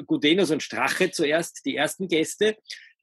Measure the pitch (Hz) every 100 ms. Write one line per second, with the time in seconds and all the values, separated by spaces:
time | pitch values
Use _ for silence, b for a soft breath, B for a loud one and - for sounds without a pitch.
0 | 147 151 147 175 156 143 - 110 135 -
1 | 180 - 147 156 170 - 139 127 151 -
2 | 185 160 156 - 214 214 - B B B